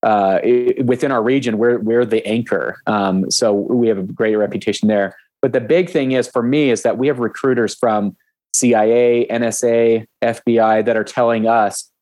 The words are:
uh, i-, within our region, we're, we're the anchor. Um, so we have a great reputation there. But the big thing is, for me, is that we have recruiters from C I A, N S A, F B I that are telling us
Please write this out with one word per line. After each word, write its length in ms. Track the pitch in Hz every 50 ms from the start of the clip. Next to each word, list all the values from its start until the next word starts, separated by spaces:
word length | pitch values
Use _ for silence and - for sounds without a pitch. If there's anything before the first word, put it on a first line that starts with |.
| -
uh, 360 | 117 107 104 98 95 95 90 -
i-, 300 | 110 123 123 123 123 123 - 135
within 260 | 120 127 123 139 143
our 120 | 135 120 110
region, 340 | 120 135 139 120 120 110
we're, 220 | 104 113 120 120 113
we're 260 | 104 107 117 120 123
the 200 | 113 110 110 -
anchor. 500 | - 110 117 117 - - 90 62 58 - - _
Um, 440 | - 110 104 98 98 95 95 95 -
so 240 | - - 123 113 104
we 340 | 101 101 107 120 123 120 113
have 100 | 110 98
a 40 | 95
great 340 | 98 - - 117 110 107
reputation 500 | 107 104 101 - 104 - - 101 - -
there. 300 | 107 107 101 98 98 - - _ _ _ _
But 140 | - 135 123
the 60 | 131
big 280 | 120 107 156 175 185 175
thing 240 | - 156 135 131 131
is, 160 | 127 117 -
for 140 | - 131 117
me, 280 | 120 135 151 147 135
is 120 | 117 104 -
that 160 | 120 101 110
we 80 | 131
have 140 | 143 143 127
recruiters 540 | 120 110 - - - 135 131 120 117 104 -
from 400 | - - 117 107 107 101 101 92 _ _ _ _ _ _ _ -
C 220 | - - 123 120
I 100 | 110 107
A, 400 | 110 117 120 123 120 120 120 120
N 180 | - 113 117 120
S 220 | 117 107 - -
A, 420 | 120 117 117 117 117 113 113 110 _ _ _
F 240 | - 117 113 - _
B 140 | - 117 113
I 240 | 110 110 110 110 107
that 140 | 117 117
are 80 | 110 107
telling 420 | - - - 123 117 117 113 110
us 440 | 113 113 117 107 101 - - - _ _ _